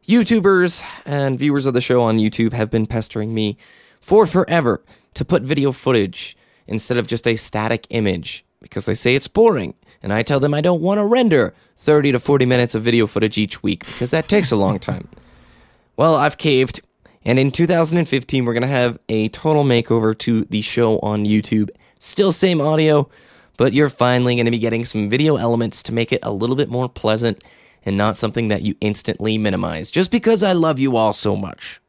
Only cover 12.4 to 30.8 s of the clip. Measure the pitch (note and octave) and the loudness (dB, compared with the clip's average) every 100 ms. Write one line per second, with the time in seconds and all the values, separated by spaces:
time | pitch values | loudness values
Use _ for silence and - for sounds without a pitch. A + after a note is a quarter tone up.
12.4 | B2+ B2+ A#2+ A2+ A#2 A#2 G#2+ A2+ A2 G#2+ | 4 2 2 0 2 2 2 0 -2 0
13.4 | G#2 - G2 F2+ - - F#3 D#3+ - G#3 | -4 -4 -6 -6 -10 -8 -2 -2 2 0
14.4 | E3+ A2 F#2+ G2 - - - - - - | 2 0 0 -2 -6 -8 -12 -20 -20 -20
15.4 | _ _ _ _ _ - D#3+ D3+ D3 - | _ _ _ _ _ 0 2 4 0 0
16.4 | D#3 C3 C3 - _ _ _ _ - B2+ | 2 2 2 -4 _ _ _ _ 0 2
17.4 | C#3 C3 E3+ E3+ D#3 F3 D#3+ C3+ B2 C3+ | 2 2 2 2 2 0 0 -2 -2 -2
18.4 | A#2+ A#2 B2+ C3+ B2 A#2 - A2+ A2 - | 0 -2 -2 0 0 -2 -4 -2 -2 -2
19.4 | D#3 D3+ C#3 A#2+ A#2 A#2 A2 A2 - A2+ | 0 2 4 2 2 0 0 -2 0 0
20.4 | - G#2+ G#2 - A#2 A2 G#2 G#2+ G#2 G#2+ | 0 -4 -2 0 0 0 -2 -2 2 0
21.4 | G#2 A2 G#2 - _ _ - - G3 E3+ | 2 -2 -2 -6 _ _ -8 0 0 2
22.4 | F#3 E3+ D3 D#3 D#3 D3 C#3 _ _ - | 2 2 0 2 2 2 0 _ _ -20
23.4 | _ - A#2 B2 D3 - B2 B2 B2 A#2+ | _ -2 0 2 0 2 2 2 2 0
24.4 | A#2 A#2 A2+ A2+ A#2 A2 G#2 B2+ D#3 C3 | 0 0 -2 -2 -4 -4 -2 0 0 0
25.4 | A#2 A#2 A2+ - - A#2 A#2 A#2+ - G2+ | 0 0 -2 -4 -6 -4 -2 -4 -4 -4
26.4 | A2+ C3+ C#3+ A#2+ B2+ - A2 A2 A#2 G2+ | -4 -2 -2 -4 -6 -4 -2 0 -2 -4
27.4 | - _ _ _ - G2 G#2 G#2 A2+ A#2 | -14 _ _ _ -4 -2 -2 -2 -4 -2
28.4 | A2 G#2 G#2 - G#2+ G#2+ - G#2+ A2 A2 | -2 -2 -4 -4 -4 -4 -6 -4 -2 -2
29.4 | G#2+ F#2 F2 D#2+ F#2+ - F#3 A#3+ A3 A3 | -2 -2 -4 -6 -4 -2 0 0 2 2
30.4 | G3 F3 D#3+ C#3 | 2 2 0 0